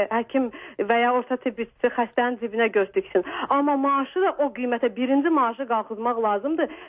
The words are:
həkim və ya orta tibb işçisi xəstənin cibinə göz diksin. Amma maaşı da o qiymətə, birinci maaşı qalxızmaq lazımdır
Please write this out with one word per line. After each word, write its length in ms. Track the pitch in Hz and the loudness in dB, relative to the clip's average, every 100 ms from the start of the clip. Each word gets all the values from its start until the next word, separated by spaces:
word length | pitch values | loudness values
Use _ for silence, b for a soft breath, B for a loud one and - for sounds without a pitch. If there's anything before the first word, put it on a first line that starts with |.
| 202 | 0
həkim 420 | 226 226 269 247 B B B | 0 -2 -2 -2 B B B
və 200 | 208 233 | 0 2
ya 140 | 240 | 2
orta 240 | 247 240 247 | 2 0 -4
tibb 240 | 254 220 | -4 -6
işçisi 320 | 226 _ 240 | -8 _ -2
xəstənin 480 | 240 226 - 247 240 | 0 -2 0 -2 -2
cibinə 300 | 233 214 226 | -4 0 2
göz 160 | 214 190 | 2 0
diksin. 360 | 190 190 185 180 B B | 0 0 0 -2 B B
Amma 300 | 277 285 277 | 2 2 2
maaşı 480 | 277 277 262 359 | 2 0 0 0
da 80 | 381 | 0
o 140 | - 285 | 2 -2
qiymətə, 400 | 233 247 233 240 | -2 -4 0 0
birinci 400 | 202 254 277 302 | 0 0 2 4
maaşı 400 | 311 233 233 262 | 2 2 -2 -2
qalxızmaq 540 | 226 214 214 233 233 | -2 -2 -4 -2 0
lazımdır 500 | 214 208 262 320 302 B | 0 0 -2 -2 -2 B